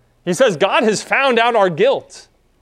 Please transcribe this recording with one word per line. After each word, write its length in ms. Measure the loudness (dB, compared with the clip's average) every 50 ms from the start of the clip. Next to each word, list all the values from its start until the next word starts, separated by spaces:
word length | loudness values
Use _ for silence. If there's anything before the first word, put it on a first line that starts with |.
| _ _ _ _ -8
He 100 | -4 -2
says, 220 | 0 0 0 0
"God 280 | 0 0 0 0 0 0
has 180 | 0 -2 -2 -4
found 380 | -2 -2 0 0 2 2 2
out 160 | 0 2 2
our 120 | 2 0 0
guilt." 600 | 0 0 0 0 0 -2 -4 -12 -20 -20 -20 _ _ _ _ _ _ _